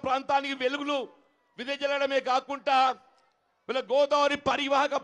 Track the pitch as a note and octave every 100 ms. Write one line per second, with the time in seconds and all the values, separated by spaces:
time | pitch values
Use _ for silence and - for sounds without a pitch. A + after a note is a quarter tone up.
0 | C4 C4 C4+ C#4 C#4 C4+ B3+ C#4+ C#4+ C#4+
1 | G#3+ - _ _ _ - B3 C#4+ C#4 C#4
2 | C#4 C4+ B3+ B3+ C4 C#4 - C4 C4 A#3+
3 | _ _ _ _ _ _ - B3+ G3+ C4
4 | C#4+ D4 C#4+ C#4+ C#4 B3+ C#4 C#4 D4 C#4